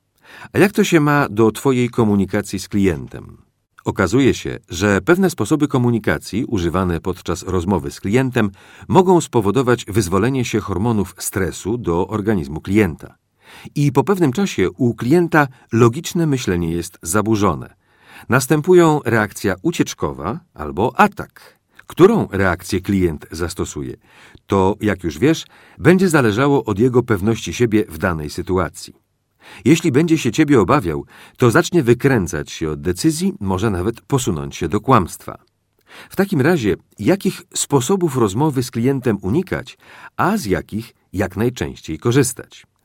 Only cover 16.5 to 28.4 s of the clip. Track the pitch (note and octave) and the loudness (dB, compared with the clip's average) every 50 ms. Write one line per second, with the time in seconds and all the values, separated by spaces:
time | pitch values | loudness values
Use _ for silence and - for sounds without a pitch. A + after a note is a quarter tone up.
16.5 | F2+ F2 E2+ E2 E2+ F2 E2+ - - - - F2 F2 G#2+ G2+ A2 A2+ G2+ G2+ F#2+ | -2 -2 -2 -2 -4 -6 -6 -10 -14 -14 -10 -4 -2 -2 0 2 0 2 2 0
17.5 | D#2 C2 A#1+ - - _ _ _ _ _ _ _ - - - - A2+ C3 C3 - | 0 -2 -8 -14 -20 _ _ _ _ _ _ _ -20 -20 -4 0 0 0 2 2
18.5 | D#3 D3+ D3 F3+ F#3 F3 E3+ D#3+ D3+ D3 - A#2 A2 A2+ G#2+ G2 - - - G2+ | 0 0 4 6 6 6 8 6 4 2 0 0 0 0 0 -2 -4 -4 -4 -4
19.5 | F#2 - - E3 E3+ - - - - - - D#2 C2+ B1+ C#2+ F#2 B2+ F3 - _ | -4 -2 -4 -4 -2 -2 -2 -4 -2 -6 -6 -6 -6 -6 -6 -6 -8 -8 -12 _
20.5 | _ - D2+ D2+ C#2 D#2 G#2 C3 - - G#3 G3+ - - D2 - _ - - - | _ -12 -10 -8 -4 -2 -2 -2 2 2 2 2 2 -4 -12 -16 _ -20 -20 -20
21.5 | _ _ _ _ _ - _ - - - E3 G#3+ A#3 F#3 G#2 - G2 F#2+ G2 F#2 | _ _ _ _ _ -20 _ -14 4 6 6 6 6 4 0 -2 -2 0 2 2
22.5 | E2 F2 - - G2+ F#2 F2+ - G2+ F#2+ F2+ E2+ D#2 D2 - - F2 D#2+ F2+ E2 | 0 -2 -4 -4 -4 -4 -2 0 0 2 2 0 0 -4 -10 -14 -8 -8 -6 -6
23.5 | - - E2+ - - D2+ C#2 B1 - - _ _ _ - - - _ - _ _ | -6 -6 -8 -8 -8 -10 -10 -10 -12 -14 _ _ _ -20 -20 -20 _ -20 _ _
24.5 | G2+ G2 F#2+ F#2+ - - A2 G#2 F#2+ F#2 - - - D2+ G#2+ D3+ E3 - - - | 2 2 4 2 2 0 -2 -2 -2 -2 -4 -6 -4 0 0 0 0 0 -4 -12
25.5 | _ - - - - - F2 D#3 F3+ F#3+ G3 F#3 D#3 D3+ B2 A2 G2 A2+ C#3 C#3+ | _ -20 -20 -20 -16 0 4 4 4 6 4 4 4 4 4 2 2 2 2 2
26.5 | C#3+ C3+ - - G#2 F#2+ A#2+ C3 A#2 B2 A#2+ - A2 F2 F#2 A2 A2+ A2+ - - | 2 2 0 -2 0 2 2 4 4 2 2 2 0 0 2 0 -2 -2 -4 -8
27.5 | E2 - B2 A#2 G2+ G#2+ G2 - D#2+ D#2+ F2 F#2+ E2+ D#2 D2+ D2+ - - | -2 -2 0 2 2 0 0 -2 -4 -4 -2 -2 -2 -2 -6 -8 -8 -8